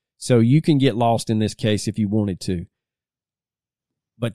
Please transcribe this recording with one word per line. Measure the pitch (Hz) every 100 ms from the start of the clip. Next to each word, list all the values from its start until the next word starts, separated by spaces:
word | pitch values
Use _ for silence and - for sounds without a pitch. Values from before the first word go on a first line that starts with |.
| _ -
So | - 120
you | 117 151
can | 170 143
get | 131
lost | 110 117 113 -
in | 110
this | 104
case | - 110 104 -
if | 107
you | 101
wanted | 107 104 87
to. | - 87 87 _ _ _ _ _ _ _ _ _ _ _ _ _ _ -
But | 117